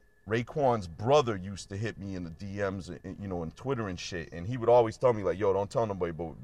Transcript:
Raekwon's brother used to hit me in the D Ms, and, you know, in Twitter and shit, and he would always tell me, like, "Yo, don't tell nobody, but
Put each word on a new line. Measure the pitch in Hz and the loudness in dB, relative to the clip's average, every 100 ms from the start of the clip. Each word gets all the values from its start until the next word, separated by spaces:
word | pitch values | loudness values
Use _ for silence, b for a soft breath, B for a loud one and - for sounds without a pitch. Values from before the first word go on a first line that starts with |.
| _ _ - | _ _ -2
Raekwon's | 113 120 160 139 117 87 | -2 -2 2 2 2 -2
brother | 78 110 147 120 101 | -4 4 4 4 0
used | 92 95 - | -4 -10 -8
to | 98 | -4
hit | 110 92 | -4 -4
me | 98 95 | -6 -6
in | |
the | 85 | -8
D | 82 101 98 | -10 -10 -2
Ms, | 101 95 82 | -2 -2 -8
and, | 78 92 90 | -10 -12 -10
you | 101 | -6
know, | 90 | -6
in | 82 | -6
Twitter | - 127 131 107 | -8 -4 -2 -4
and | 87 | -6
shit, | - 87 80 | -8 -8 -8
and | 80 90 | -8 -6
he | 127 | -2
would | 113 | 6
always | 120 113 - | 6 6 4
tell | 131 | 2
me, | 110 | 4
like, | 90 87 | 2 2
"Yo, | 101 | 4
don't | 95 101 | 2 2
tell | 135 113 | 0 0
nobody, | 95 87 | 0 -2
but | 80 82 69 | -4 -6 -8